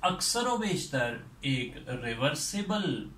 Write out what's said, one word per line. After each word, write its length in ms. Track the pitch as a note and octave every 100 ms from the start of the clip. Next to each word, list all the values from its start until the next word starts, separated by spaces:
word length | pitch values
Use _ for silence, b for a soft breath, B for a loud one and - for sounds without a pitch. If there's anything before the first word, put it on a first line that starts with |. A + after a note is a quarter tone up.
अक्सर 360 | F#3 F#3 - A#3
व 180 | A#3+ A#3
बेशतर 680 | G#3+ D#3 - C3 A#2+ A#2 - -
एक 420 | C3+ C3 B2 - -
reversible 920 | B2+ A#2+ A2+ C3+ D#3 - G3+ G3+ G#3+ G3 A#2+ -